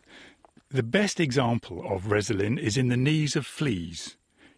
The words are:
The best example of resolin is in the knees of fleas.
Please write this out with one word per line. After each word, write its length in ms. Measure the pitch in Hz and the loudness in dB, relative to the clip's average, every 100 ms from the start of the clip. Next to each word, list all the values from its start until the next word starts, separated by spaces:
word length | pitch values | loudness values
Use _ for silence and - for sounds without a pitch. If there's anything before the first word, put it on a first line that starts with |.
| _ - - _ _ _ _ | _ -20 -20 _ _ _ _
The 120 | 131 | -4
best 380 | 117 185 202 - | 2 2 2 2
example 640 | 156 123 120 117 - 87 - | 2 2 2 0 -4 -10 -4
of 240 | 98 104 | -4 2
resolin 480 | 104 98 98 104 - | 0 2 0 0 0
is 180 | 110 120 | 0 0
in 120 | 123 | 2
the 80 | 123 | 2
knees 400 | 135 156 147 156 | 2 2 0 -2
of 100 | 127 | -4
fleas. 720 | - 151 92 85 82 - - _ _ - | -4 -2 -2 -6 -10 -14 -16 _ _ -20